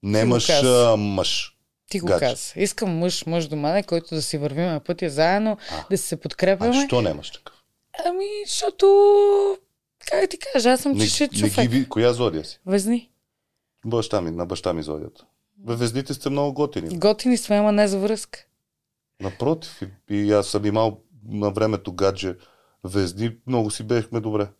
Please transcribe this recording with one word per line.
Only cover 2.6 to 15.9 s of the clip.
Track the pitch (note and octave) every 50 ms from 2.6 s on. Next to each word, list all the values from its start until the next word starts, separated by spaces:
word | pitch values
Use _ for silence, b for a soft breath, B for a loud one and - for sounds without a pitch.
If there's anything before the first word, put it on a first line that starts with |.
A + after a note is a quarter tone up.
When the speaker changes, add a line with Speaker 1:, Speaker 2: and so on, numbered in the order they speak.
| F#3+ G3 - - A3+ F#3+
Speaker 2:
мъж, | E3+ D#3+ E3+ F3+ F3 - -
мъж | E3 E3 E3+ E3
до | D3 D3+
мене, | D3+ D3 D3 E3+ G3+ G3
който | - E3+ E3+ E3+ - E3
да | D#3 C#3+
си | - - D3+
вървим | C#3+ D3 C3+ D3 F3
на | F#3 E3 D3
пътя | - - F3+ E3 - D#3
заедно, | C#3 C#3 D#3 E3+ F#3 G3+ G#3+ A3 G#3+ G#3 B B
Speaker 1:
А. | B B D#3 B
Speaker 2:
да | G3 F#3+
си | -
се | - -
подкрепяме. | - - - - - - F#3 G3 F#3 G3+ A#3 B3
Speaker 1:
А | C4+ C#4+
що | C#4 - B2 A2+
нямаш | F#2 D2+ D2 - - -
такъв? | - _ - _ _ _ _ _ _ _ _ _ - D#4+
Speaker 2:
Ами, | F4 F4 F#4 G4 G4+ G#4 G#4 G#4
защото, | G4 - - - - - _ - G4 G4 G4+ G4+ G4+ G#4 G4+ G4+ G4+ G4+ G4+ G4+ G4+ G4 F#4+ _ _ _ _ _ _ _ _ -
как | - - D5+ G4 F#4
ти | - -
кажа, | - C#5 C5+ C4+ A3 A#3+
аз | C4 B3+
съм | - C#4+ C#4
Speaker 1:
Не, | D4
Speaker 2:
чешит | D#4 - - - D4 C#4+ -
Speaker 1:
не | -
Speaker 2:
човек. | - G#2 - -
Speaker 1:
ги | - B2
ви-, | A#2 C3+ C3+ -
коя | - G#2+ A#2 A#2+ A#2+
зодия | A#2 B2 A2 E2 D#2+ D2+
си? | - - _ _
Speaker 2:
Везни. | F#3 F#3+ G3+ F#3+ G#3+ A#3 A#3+ A#3 _ _ _ _ _ _ _ _ _ _ _ _ _ _ _ _
Speaker 1:
Баща | A#2 A2+ A#2 G#2+ - - G#2
ми, | F2+ E2
на | E2 E2+ F2
баща | E2+ F#2+ E2+ - F#2+ F2
ми | D#2+ D2+
зодията. | D2+ D2+ D2+ D#2 - _ _ - _ _ _ _ _ _ _ G2
Бе, | A#2 A#2
вездите | A#2 B2 A#2